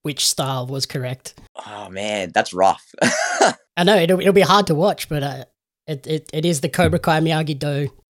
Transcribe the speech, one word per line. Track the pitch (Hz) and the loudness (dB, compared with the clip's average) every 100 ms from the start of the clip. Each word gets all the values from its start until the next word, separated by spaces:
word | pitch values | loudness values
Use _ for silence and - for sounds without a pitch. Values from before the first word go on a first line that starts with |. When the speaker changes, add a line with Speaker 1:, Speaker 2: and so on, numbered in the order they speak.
Speaker 1:
which | 151 139 - | -10 -4 -4
style | - 135 131 123 | -2 -4 -4 -6
was | 139 - | -6 -6
correct. | 143 127 127 - - - - - | -6 -8 -8 -14 -20 -20 -20 -16
Speaker 2:
Oh, | 104 98 | -14 -12
man, | 95 107 104 90 | -8 -6 -4 -2
that's | 107 - | 0 0
rough. | 90 95 - _ - | 2 2 2 _ -2
<laughs> | - 622 - 719 214 - _ - | 0 0 -4 2 2 0 _ 0
Speaker 1:
I | |
know, | 180 208 | 4 4
it'll, | 170 185 | 4 2
it'll | 185 | 4
be | 196 | 4
hard | 165 196 196 | 6 4 4
to | 151 | 2
watch, | 196 170 - | 2 0 -4
but, | 147 | -4
uh, | 143 131 127 _ _ _ - | -4 -8 -16 _ _ _ -12
it, | 143 - | -10 -6
it, | 156 - | -6 -4
it | 156 170 | -2 0
is | 151 | 0
the | 156 | -2
Cobra | - 170 170 | 2 2 2
Kai | - 156 | 2 2
Miyagi-Do. | 165 156 156 139 147 143 143 - | 2 0 -2 -4 -4 -2 -4 -8